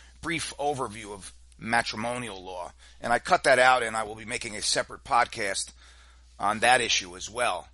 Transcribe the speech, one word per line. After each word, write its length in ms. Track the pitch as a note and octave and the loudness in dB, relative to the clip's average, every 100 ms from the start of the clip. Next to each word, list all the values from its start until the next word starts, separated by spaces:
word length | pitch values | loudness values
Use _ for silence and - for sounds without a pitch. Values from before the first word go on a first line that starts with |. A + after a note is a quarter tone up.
| - - | -20 -12
brief 320 | D3+ E3 - - | -6 -6 -6 -6
overview 520 | C#3+ C#3 A#2+ A2 G#2 | -4 -4 -6 -8 -12
of 200 | G2+ F2+ - - - | -12 -16 -20 -20 -14
matrimonial 800 | A2 A#2 - A2 A#2 B2 A#2 F#2+ | -2 0 0 -4 -6 -6 -8 -12
law, 300 | F2+ F2+ E2+ - - - | -12 -12 -12 -16 -20 -8
and 120 | A#2 | 0
I 60 | A#2+ | 0
cut 240 | - F3+ | 2 4
that 160 | D3+ B2+ | 6 8
out, 240 | B2+ B2+ | 8 6
and 140 | A2+ A2 | 2 -2
I 80 | |
will 100 | G#2 | -4
be 100 | A2 | -8
making 300 | A2+ A#2+ A#2+ | -8 -8 -8
a 80 | G#2 | -6
separate 400 | - D3 - G#2 | -2 -2 -2 -8
podcast 680 | - B2+ A#2+ A#2+ G2+ F#2+ - - - - - - - - | 0 2 2 0 -4 -4 -8 -12 -20 -20 -20 -20 -20 -6
on 220 | G2+ G#2+ | -2 2
that 200 | A#2 B2+ | 4 4
issue 360 | G#2+ - F#2 F2+ | 4 -2 -4 -10
as 120 | F2+ | -10
well. 380 | A#2 A#2 F2 - | -2 -2 -2 -8